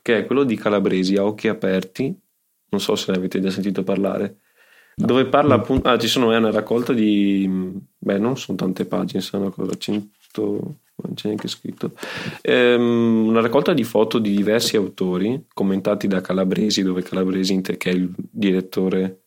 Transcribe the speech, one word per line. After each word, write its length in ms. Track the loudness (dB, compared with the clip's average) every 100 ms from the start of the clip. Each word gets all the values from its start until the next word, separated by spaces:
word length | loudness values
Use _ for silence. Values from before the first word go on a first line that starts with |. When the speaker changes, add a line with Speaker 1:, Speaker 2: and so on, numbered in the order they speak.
Speaker 1:
che 160 | 2 0
è 80 | 2
quello 180 | 0
di 120 | 2 0
Calabresi, 580 | 0 2 2 0 2 2
A 80 | 2
occhi 220 | 0 -2
aperti, 640 | -2 0 -2 -4 -6 -6 -6 _ _ _ _ _
non 120 | -4
so 140 | 0 -2
se 160 | 0
ne 60 | -2
avete 220 | -2 -2
già 100 | -2
sentito 320 | -2 -4 -2
parlare, 560 | -2 0 0 -2 -6 -8 _ _ _ _ _ -4
Speaker 2:
No. 100 | 0
Speaker 1:
dove 200 | 2 4
parla 280 | 2 4 4
Speaker 2:
Mm. 40 |
Speaker 1:
appunto, 280 | 4 0 2
ah, 80 | 2
ci 100 | 2
sono, 240 | 2 2
è 60 | 4
una 140 | 2
raccolta 400 | 0 0 -2 0
di, 540 | 2 2 4 2 2 0 -2 -4 -10 -16 _
beh, 200 | -2 0
non 200 | 0 -4
sono 200 | -6 -4
tante 280 | -4 -4 -4
pagine, 360 | -4 -4 -4
sono 220 | -4 -4
una 80 | -4
cosa, 240 | -4 -6 -6
cento, 1000 | -4 -6 -6 _ _ -4 -4 -4 -6 -12 _ -14
non 180 | -10 -6
c'è 120 | -4
neanche 200 | -4 -6
scritto, 460 | -10 -12 -8 -10 -10 -12 -10 -10 -6
ehm, 840 | 0 4 4 4 4 2 4 4 4
una 120 | 2
raccolta 320 | 4 2 2
di 100 | 0
foto 360 | 0 0 2 0
di 160 | 0 0
diversi 400 | 2 2 2 0
autori 720 | -2 -2 -2 0 0 -2 -8
commentati 540 | -4 0 0 0 0 0
da 140 | -2
Calabresi, 640 | 0 0 2 2 0 2
dove 180 | 0 -2
Calabresi 520 | -4 -2 0 0 0
inter-, 240 | 0 -2 -4
che 120 | -2
è 20 |
il 180 | 0 -2 -6
direttore 1040 | -12 -2 2 2 0 -2 0 0 -2 -6